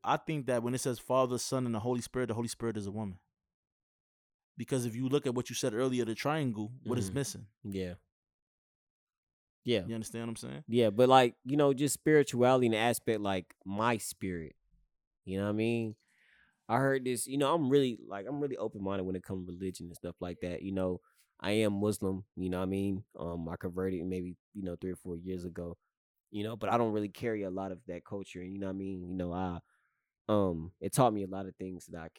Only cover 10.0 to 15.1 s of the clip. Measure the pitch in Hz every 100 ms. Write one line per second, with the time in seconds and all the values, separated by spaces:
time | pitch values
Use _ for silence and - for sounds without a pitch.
10 | 107 113 117 110 123 139 - 120 110 101
11 | 127 131 123 - 127 147 143 131 143 -
12 | 156 151 139 120 123 131 120 107 117 117
13 | - 107 101 95 - - 95 101 113 113
14 | - - 95 85 78 - _ _ _ _
15 | _